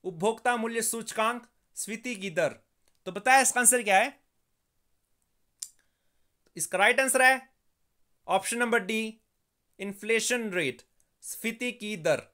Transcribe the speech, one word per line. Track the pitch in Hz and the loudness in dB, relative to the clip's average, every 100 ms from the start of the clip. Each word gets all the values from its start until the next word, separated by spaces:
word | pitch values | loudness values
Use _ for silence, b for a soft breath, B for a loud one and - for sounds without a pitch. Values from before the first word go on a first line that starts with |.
उपभोक्ता | - 165 202 226 262 240 | -10 -2 -2 0 -2 -2
मूल्य | 226 233 | -2 -4
सूचकांक, | 220 226 226 - 220 240 233 _ _ | -4 -6 -6 -2 -2 -2 -12 _ _
स्फीति | - - 226 247 | -12 -10 -8 -8
की | 214 190 | -8 -6
दर। | 165 151 113 _ _ _ _ - | -2 -2 -4 _ _ _ _ -12
तो | |
बताया | 185 226 269 | -4 4 4
इसका | 247 247 | 4 4
आंसर | 240 247 | 4 4
क्या | 208 190 | 4 2
है? | 254 - _ _ _ _ _ _ _ _ _ _ _ _ _ _ - _ _ _ _ _ _ _ _ 170 | 2 -6 _ _ _ _ _ _ _ _ _ _ _ _ _ _ -16 _ _ _ _ _ _ _ _ -10
इसका | 156 185 | -4 2
राइट | 208 247 | 4 4
आंसर | 262 254 | 2 4
है | 254 262 - _ _ _ _ _ _ _ - | 6 4 -2 _ _ _ _ _ _ _ -2
ऑप्शन | 190 - 233 | -2 -2 -2
नंबर | 240 226 | 0 0
डी, | 190 220 220 220 _ _ _ _ _ _ | 0 -4 -4 -10 _ _ _ _ _ _
इन्फ्लेशन | 202 196 214 226 220 240 226 | -12 -10 -2 0 0 -2 -2
रेट, | 180 143 - _ _ _ _ | -2 -2 -4 _ _ _ _
स्फीति | - - 226 226 247 | -16 -8 -8 -4 -6
की | 240 208 208 | -6 -10 -4
दर। | 160 147 - | 0 0 -2